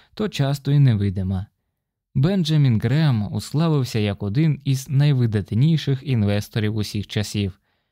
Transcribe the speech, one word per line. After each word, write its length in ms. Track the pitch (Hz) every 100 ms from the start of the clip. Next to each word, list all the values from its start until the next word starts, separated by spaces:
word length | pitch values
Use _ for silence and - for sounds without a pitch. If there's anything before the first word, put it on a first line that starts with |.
| _
то 160 | - 214
часто 420 | - 135 143 143
і 80 | 143
невидима. 680 | 135 107 101 95 92 95 101 _ _ _ _ _ _ 135
Бенджамін 640 | 156 202 151 156 135 110
Грем 540 | 117 143 151 113 104
уславився 680 | 107 - 143 165 147 123 113
як 240 | 104 98
один 380 | 101 120 160 135
із 260 | 139 131 -
найвидатніших 1160 | 135 147 131 120 104 95 107 151 156 - 135 135
інвесторів 680 | 120 101 104 - 117 107 107
усіх 320 | 104 104 -
часів, 520 | 110 104 107 98 - _ _ _